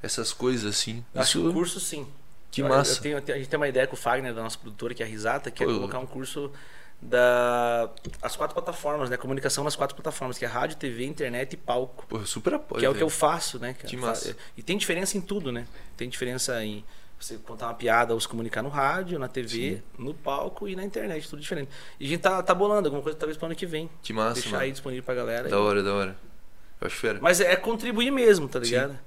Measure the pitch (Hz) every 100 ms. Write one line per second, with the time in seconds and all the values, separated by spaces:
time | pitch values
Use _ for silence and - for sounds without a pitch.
0 | - - 113 - 127 123 104 101 - 113
1 | 123 131 131 - 165 165 170 196 - 156
2 | 135 - - - - - 139 131 139 127
3 | 147 147 139 139 127 - 143 127 135 123
4 | 117 127 131 113 113 - 117 101 117 123
5 | 113 110 110 139 - - 120 110 101 127
6 | 131 131 131 151 139 139 - - - -
7 | 120 123 123 123 120 120 120 117 117 -
8 | - - 123 - 151 - 170 170 147 151
9 | 127 123 127 135 135 143 143 - 139 -
10 | 123 - 131 123 123 117 156 156 143 117
11 | 131 - 135 120 135 - - 123 131 -
12 | - 110 98 - 180 294 - - 131 147
13 | 156 - 147 170 - 123 120 127 - 123
14 | 120 - - - - - - 196 - 175
15 | 190 202 - 202 143 120 123 - - -
16 | 127 - 123 127 - 120 107 104 104 -
17 | - - - 113 - 113 120 117 117 113
18 | 117 113 - 117 113 110 131 143 139 175
19 | 185 170 127 135 117 117 131 202 - -
20 | 123 156 - 139 - - 202 190 196 214
21 | 220 156 151 147 151 170 135 - - -
22 | 139 170 196 185 180 180 202 208 160 139
23 | 143 156 151 156 165 165 180 156 160 -
24 | - 110 110 117 113 107 135 135 143 127
25 | 127 123 117 117 131 101 104 101 98 101
26 | 95 92 - - - - - - - -
27 | 113 104 170 180 180 180 220 220 240 220
28 | 247 269 233 190 139 131 117 123 139 135